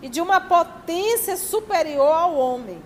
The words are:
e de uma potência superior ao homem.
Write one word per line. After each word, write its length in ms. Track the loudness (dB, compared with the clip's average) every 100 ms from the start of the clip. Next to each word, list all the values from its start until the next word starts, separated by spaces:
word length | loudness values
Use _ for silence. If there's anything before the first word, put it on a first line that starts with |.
e 80 | -8
de 100 | -6
uma 220 | 2 2
potência 960 | 4 2 2 -6 -6 -2 0 -2 -2 -6
superior 720 | -4 -4 -2 -2 0 2 4
ao 220 | 4 2
homem. 480 | 2 0 -2 -8 -14